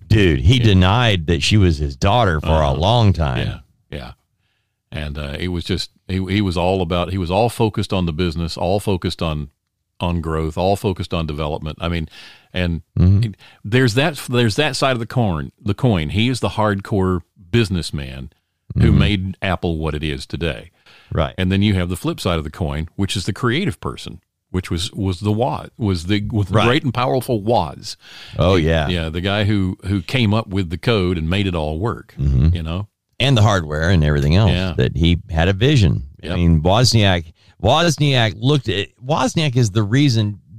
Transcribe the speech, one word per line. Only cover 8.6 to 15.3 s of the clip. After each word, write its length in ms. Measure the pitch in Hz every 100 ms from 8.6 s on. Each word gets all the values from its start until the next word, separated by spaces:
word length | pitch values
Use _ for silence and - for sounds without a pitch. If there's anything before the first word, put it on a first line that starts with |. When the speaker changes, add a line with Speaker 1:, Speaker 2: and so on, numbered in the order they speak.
| 87 101
Speaker 2:
focused 440 | 104 92 92 -
on, 260 | 85 76 71 _ _ _ _ -
on 220 | 90 87
growth, 340 | 80 80 80 82
all 200 | 92 101
focused 400 | 107 90 - 87
on 100 | 80
development. 540 | 73 76 78 78 76
I 60 | 87
mean, 200 | 85 78 - - - _
and 300 | 92 90 80 - -
Speaker 1:
Mm-hmm. 240 | 90 98
Speaker 2:
it, 120 | 113 95 - _
there's 320 | 104 123 131 110
that, 220 | 160 143 -
there's 260 | 123 117 120
that 180 | 147 131
side 160 | 139
of 80 | 123
the 80 | 117
coin, 440 | 127 110